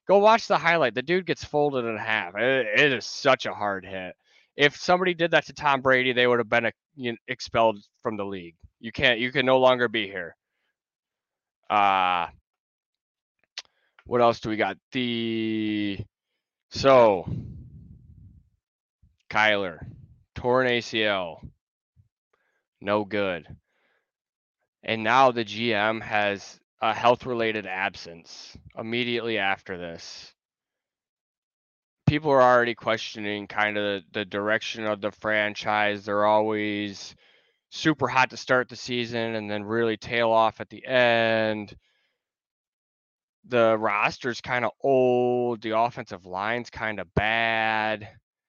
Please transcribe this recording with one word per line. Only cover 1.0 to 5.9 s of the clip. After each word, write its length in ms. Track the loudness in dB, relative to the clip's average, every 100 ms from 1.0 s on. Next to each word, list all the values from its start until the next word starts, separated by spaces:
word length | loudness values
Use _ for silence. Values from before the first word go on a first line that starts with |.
dude 240 | -2 -2 -2
gets 180 | -6
folded 400 | -2 0 0 0
in 140 | -2 -4
half. 380 | -2 -2 -2 -2
It, 420 | 0 2 2 4
it 140 | 4
is 120 | 2 -4
such 400 | -2 2 2 0
a 80 |
hard 320 | -4 -4 -4 -8
hit. 300 | -10 -10 -14 _ _ _ 2
If 220 | 2 2
somebody 360 | 0 2 2
did 180 | 0 2
that 160 | 2 0
to 60 |
Tom 280 | -4 0 2
Brady, 320 | 4